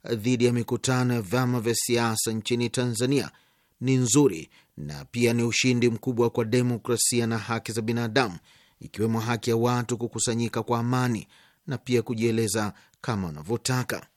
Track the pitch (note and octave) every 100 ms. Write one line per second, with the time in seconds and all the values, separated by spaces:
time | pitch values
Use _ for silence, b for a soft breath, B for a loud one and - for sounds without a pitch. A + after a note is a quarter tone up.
0 | - A#2 G#2+ B2+ A#2+ A#2+ A2+ A#2 - B2+
1 | B2 A#2+ F#2+ B2 B2+ B2 A2+ A2+ - A#2
2 | A#2 A2 - A2 - A#2+ A#2+ - B2 A2
3 | B2+ C#3 G#2 b b b b _ B2+ C3
4 | B2 C#3+ C#3 D#2+ - b b - D2 D2
5 | - A#2+ A#2+ A#2 A#2 A2 C3 A#2+ A#2+ A#2
6 | - A#2 A#2 - A2+ B2 B2 A#2 - A#2
7 | - A#2+ A2+ A2+ G#2+ A2+ - A2+ A2 A#2
8 | A#2 A2 A#2+ E2+ b b b b - -
9 | A2+ A2+ A2+ A#2 A#2+ A2+ A#2+ B2 A#2 A#2
10 | A#2 A2+ B2 A#2 A#2 A#2 A2 A#2+ A#2+ B2+
11 | B2 A2 - b b b - B2+ - A#2+
12 | A2+ A2+ A#2 A2+ A2+ G#2+ G#2 b b b
13 | - G#2+ F2+ D2+ D#2 A#2 - B2+ A#2+ G2
14 | -